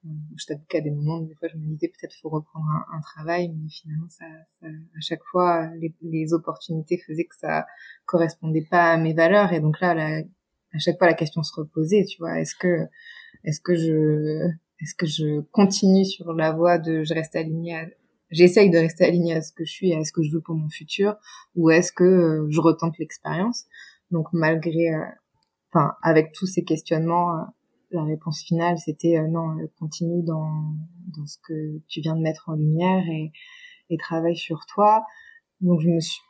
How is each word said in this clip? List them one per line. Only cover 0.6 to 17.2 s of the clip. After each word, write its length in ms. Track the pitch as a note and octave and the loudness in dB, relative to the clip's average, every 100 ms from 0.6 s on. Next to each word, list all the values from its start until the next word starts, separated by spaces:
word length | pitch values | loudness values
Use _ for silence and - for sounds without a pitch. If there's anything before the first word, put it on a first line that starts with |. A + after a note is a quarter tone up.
| _ | _
qu'à 120 | E3+ | -4
des 100 | D3+ | -4
moments, 300 | D3 D3 E3 | -4 -4 -4
des 140 | D#3+ | -8
fois, 120 | D#3 E3 | -10 -12
je 100 | D#3+ | -8
me 80 | D#3 | -10
disais 220 | D3+ E3+ | -6 -8
peut-être 260 | _ - - | _ -18 -14
faut 100 | D#3+ | -8
reprendre 360 | D#3 D#3 D#3+ D#3 | -8 -8 -8 -6
un, 300 | D#3 - E3 | -6 -6 -12
un 20 | |
travail, 480 | D#3 D#3+ D#3 F3 F3 | -14 -14 -6 -4 -4
mais 180 | D#3+ D#3 | -6 -12
finalement, 400 | - D#3 D#3 E3+ | -14 -10 -10 -10
ça, 160 | - E3 D#3+ D#3+ _ | -16 -20 -20 _ _
ça, 80 | E3 | -18
à 340 | D#3 D#3+ D#3+ | -18 -18 -14
chaque 220 | D#3 D#3+ - | -8 -8 -4
fois, 380 | F#3 F3+ E3+ D#3+ E3 | 0 2 0 -2 -8
les, 180 | E3 - | -10 -10
les 300 | E3 D#3+ D#3 | -6 -4 -2
opportunités 680 | E3 E3 D#3+ - D#3+ D3+ E3 - | -2 -2 -12 -8 -8 -4 -6 -6
faisaient 200 | D#3 E3+ | -8 -8
que 100 | - | -8
ça 300 | D#3 D#3 - - - - - | -4 -4 -6 -16 -20 -18 -2
correspondait 600 | F3 E3 - D#3+ D#3+ D#3 | 0 0 -2 -4 -4 0
pas 260 | F3+ E3+ | 2 4
à 20 | E3 | 4
mes 180 | D#3+ | 2
valeurs, 380 | D#3+ E3 G3+ G3 | 2 4 6 4
et 80 | E3+ | 2
donc 180 | D#3 D#3 | 0 0
là, 160 | F3+ | 0
la, 280 | E3 D#3 D#3 D#3 _ _ _ _ | 0 -2 -4 -8 _ _ _ _
à 60 | D#3 | -4
chaque 200 | D#3+ E3+ | -2 2
fois, 80 | F3 | 4
la 80 | |
question 300 | D#3+ D#3 - | 4 -2 -4
se 100 | D#3 | -8
reposait, 500 | - D3+ - D#3+ G#3 | -8 -8 -4 2 2
tu 140 | F#3+ - | 2 -4
vois, 220 | E3 E3 | -6 -4
est-ce 160 | D#3 - | -4 -2
que, 300 | F3+ E3+ D#3+ _ - - - _ | 0 0 -2 _ -20 -20 -20 _
est-ce 160 | - D3+ | -8 -6
que 160 | - F3 | 0 0
je, 720 | D#3+ D#3 D#3 D3+ D3+ D#3 E3 D#3+ _ _ | 2 2 2 2 -2 -2 -2 -4 _ _
est-ce 140 | D3+ | -14
que 120 | - E3 | -4 -4
je 340 | D#3 D3+ D3 D3 | -2 -2 -2 -2
continue 540 | - G3 F#3+ G3 F#3+ F#3+ | 4 4 4 4 4 4
sur 260 | - E3+ | -4 -6
la 200 | E3 D#3+ | 0 0
voie 260 | D#3+ F3 F3 | 4 4 4
de 260 | D#3+ D#3+ | 2 -2
je 80 | D#3 | -2
reste 240 | D#3+ | -4